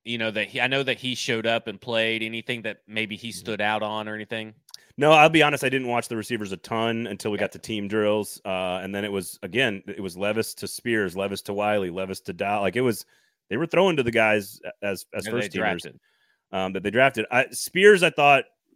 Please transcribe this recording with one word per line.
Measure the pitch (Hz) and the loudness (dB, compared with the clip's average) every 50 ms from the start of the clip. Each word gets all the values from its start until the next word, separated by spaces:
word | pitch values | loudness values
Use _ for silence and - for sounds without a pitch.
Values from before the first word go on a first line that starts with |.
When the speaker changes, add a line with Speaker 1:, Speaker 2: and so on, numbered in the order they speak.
| _ | _
Speaker 1:
You | 113 120 | -6 -4
know, | 117 113 113 | -2 -2 -2
that | 101 107 101 92 | -2 -2 -4 -2
he, | - 123 | -2 -2
I | 120 | 0
know | 127 135 139 | 0 0 0
that | 135 131 117 | 0 0 -2
he | - - 127 123 | -2 -4 -6 -6
showed | - - 139 117 113 110 | -4 -4 -2 -2 0 0
up | 113 113 113 - | 0 0 0 -2
and | 113 101 95 | -6 -10 -10
played. | - 123 117 113 113 113 113 110 | -8 -4 0 0 0 0 0 -2
Anything | 110 110 117 113 - - 123 117 | -4 -6 -8 -8 -6 -6 -6 -6
that | 104 110 101 - _ | -6 -8 -10 -10 _
maybe | 101 107 110 110 98 104 | -10 -6 -6 -6 -4 -6
he | 98 117 117 | -10 -10 -12
Speaker 2:
Mm-hmm. | 101 90 | -12 -10
Speaker 1:
stood | 95 117 107 101 | -8 -8 -4 -2
out | 104 107 107 107 | 0 0 0 0
on | 107 107 107 110 107 107 | -2 -4 -4 -6 -8 -8
or | 107 | -10
anything? | 107 107 - 117 110 110 107 - _ _ _ - - _ _ _ | -10 -10 -8 -8 -8 -8 -10 -16 _ _ _ -20 -20 _ _ _
Speaker 2:
No, | - 143 151 | 2 6 8
I'll | 160 151 151 160 | 10 10 10 8
be | 160 156 147 | 8 6 6
honest, | 147 147 131 | 4 2 0
I | 139 127 | -2 -2
didn't | 131 135 127 | -2 -2 -2
watch | 120 120 120 - - | -2 -2 -2 -2 -4
the | 120 | -6
receivers | 110 104 - 123 107 104 92 | -8 -4 -4 -4 -4 -4 -6
a | 95 | -8
ton | 87 - - 120 110 113 117 113 113 117 | -10 -6 -4 -2 0 0 0 0 -2 -4
until | 98 104 - - 110 | -6 -8 -8 -6 -4
we | 104 | -2
Speaker 1:
Yeah. | 98 | -2
Speaker 2:
got | 104 95 | -2 -4
to | - 92 | -6 -8
team | - - 110 104 101 | -10 -8 -6 -6 -4
drills. | 95 107 110 104 104 107 107 101 - - - - | -2 0 0 2 2 2 0 -2 -4 -10 -10 -8
Uh, | 101 92 92 92 90 90 92 | -6 -4 -4 -2 -4 -4 -6
and | 92 95 | -6 -6
then | 98 101 104 | -6 -6 -4
it | 104 | -4
was, | 98 98 87 - - - - | -4 -4 -6 -6 -10 -14 -12
again, | 90 87 123 135 113 101 95 - | -4 -2 0 0 0 -2 -6 -10
it | 98 82 76 | -12 -10 -10
was | 98 92 85 | -10 -10 -6
Levis | 92 98 104 107 113 110 - - | -4 -4 -2 0 -2 -4 -4 -8
to | - 101 | -12 -12
Spears, | 92 - - - 123 113 110 101 90 85 | -12 -12 -8 -4 -2 0 0 0 -2 -4
Levis | 98 98 98 98 - | -4 -4 -4 -6 -8
to | - - 101 | -8 -6 -6
Wiley, | 101 104 104 107 104 95 87 | -4 -2 0 0 0 -2 -4
Levis | 85 95 95 95 95 - | -6 -6 -6 -8 -8 -10
to | - - | -10 -12
Dow. | 92 85 98 101 104 104 | -8 -6 -4 -2 -2 0
Like, | 101 95 87 | -2 0 0
it | 120 | 0
was, | 131 123 104 - - _ _ _ _ _ _ _ _ - | 0 0 0 -2 -6 _ _ _ _ _ _ _ _ -6
they | - | -4
were | 123 170 | -4 -4
throwing | 165 - 170 196 190 165 | 0 4 4 4 4 4
to | 143 | 2
the | 120 120 | 0 2
guys | 110 113 110 107 107 104 98 98 - - - - - _ | 2 4 4 4 4 2 0 -4 -12 -14 -14 -14 -10 _
as, | 104 101 98 92 - - - | -6 -6 -6 -6 -8 -10 -10
as | 104 98 | -8 -6
Speaker 1:
That | 107 | -4
Speaker 2:
first | 117 117 104 95 | -4 -4 -4 -4
Speaker 1:
they | 82 98 | -4 -4
Speaker 2:
teamers, | 107 101 90 85 | -2 -2 -2 -4
Speaker 1:
drafted. | - 71 - _ _ _ _ _ _ _ _ _ _ _ | -8 -12 -18 _ _ _ _ _ _ _ _ _ _ _
Speaker 2:
um, | 98 95 95 95 | -4 -4 -4 -4
that | 95 95 | -4 -4
they | 92 104 | -4 0
drafted. | 101 123 135 135 131 113 107 - | 4 4 4 4 4 0 -2 0
I, | 120 127 131 - | 2 0 0 0
Spears, | - - - - - 180 196 208 208 175 | -4 -10 -10 -4 2 6 8 8 8 8
I | 175 160 | 6 2
thought | - 156 143 143 139 131 - - _ _ _ _ _ | 4 4 6 6 6 6 4 -2 _ _ _ _ _